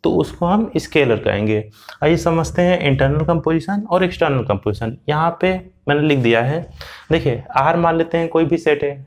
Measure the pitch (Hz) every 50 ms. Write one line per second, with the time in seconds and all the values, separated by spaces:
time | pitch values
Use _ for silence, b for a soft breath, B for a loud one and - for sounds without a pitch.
0 | - - - 156 151 - - - 175 175 190 214 226 - - 160 - - - 160
1 | 139 123 113 101 - 107 101 101 104 107 107 107 107 107 B B B B B B
2 | 147 151 170 - - 170 165 165 156 - - - 175 180 180 175 - 143 135 135
3 | 139 135 147 151 160 156 170 165 - 156 160 160 156 - 185 202 214 220 175 185
4 | 190 180 180 - 170 156 139 127 110 - 101 98 - 107 104 - 113 113 127 -
5 | _ - 151 151 160 170 170 - - 185 185 185 185 - _ _ _ - 143 147
6 | 151 156 143 135 120 117 113 113 120 131 151 170 170 - B B B B B B
7 | B B 151 165 - 147 120 110 - - - 135 135 156 165 170 170 165 165 165
8 | 165 165 - 170 165 165 - 160 160 143 170 165 - 160 147 147 147 143 139 139
9 | -